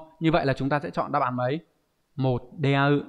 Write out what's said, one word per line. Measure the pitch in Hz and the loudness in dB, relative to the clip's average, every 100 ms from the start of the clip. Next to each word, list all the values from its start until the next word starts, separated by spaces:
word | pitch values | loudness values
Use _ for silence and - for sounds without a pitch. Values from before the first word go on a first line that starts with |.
| - - | -14 -2
Như | 160 | 0
vậy | 160 139 | 2 2
là | |
chúng | 131 135 | -2 0
ta | 147 | -2
sẽ | 175 | -2
chọn | 170 104 | -4 -2
đáp | 143 | 0
án | 131 123 | 0 -2
mấy? | 123 156 - _ _ _ _ - | -2 -4 -8 _ _ _ _ -2
Một, | 131 123 - - | 0 -2 -4 -4
D | 135 | 0
A | 139 139 | 2 4
U. | 143 | 2